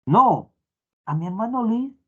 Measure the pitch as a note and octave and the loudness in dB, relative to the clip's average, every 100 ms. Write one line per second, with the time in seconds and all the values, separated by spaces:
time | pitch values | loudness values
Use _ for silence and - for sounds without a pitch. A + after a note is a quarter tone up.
0 | - F3 B3+ D#3+ - _ _ _ _ _ | 0 4 4 2 -4 _ _ _ _ _
1 | - D3+ E3+ F#3 A3+ B3+ A#3 A3+ C4+ - | -8 -6 -4 -6 -6 -2 -2 -2 -4 -10